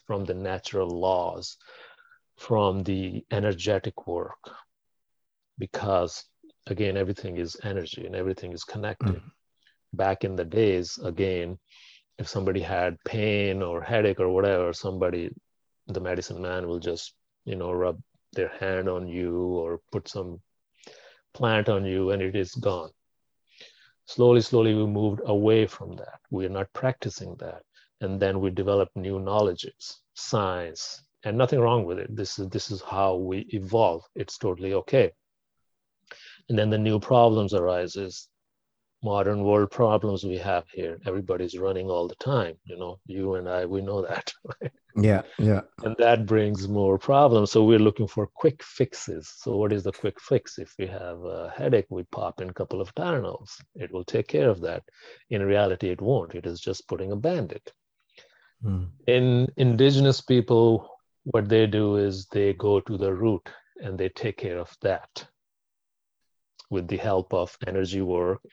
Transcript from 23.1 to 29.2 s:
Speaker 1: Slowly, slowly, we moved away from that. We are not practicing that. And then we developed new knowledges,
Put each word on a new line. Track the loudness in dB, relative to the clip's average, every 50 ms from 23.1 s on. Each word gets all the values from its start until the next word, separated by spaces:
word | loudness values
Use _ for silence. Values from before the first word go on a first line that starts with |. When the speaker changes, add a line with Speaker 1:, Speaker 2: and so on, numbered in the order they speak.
| _ _ _ _ _ _ _ _ _ -20 -20 -20 _ _ _ _ _ _ _
Speaker 1:
Slowly, | -4 2 6 8 8 8 8
slowly, | 6 4 4 4 4 4 4
we | 2 2
moved | 0 0 0 0 0 -2 -2 -2
away | 0 0 2 4 4 6 4 4
from | 2 -2 -8 -14 -14 -14
that. | -14 -16 -18 -20 -20 _ -8
We | -6 -4 -4
are | -4
not | -4 -6 -6 -8
practicing | -6 -4 -2 -2 -2 -4 -6 -10 -8 -10 -12 -14 -14
that. | -12 -14 -14 -14 -16 -20 _ _ _ _ _ _ -10
And | -8 -6 -2 0
then | 0 0 0 0
we | -2 -2
developed | -2 -2 0 2 2 2 2 0 -2
new | -6 -6 -4 -4
knowledges, | -4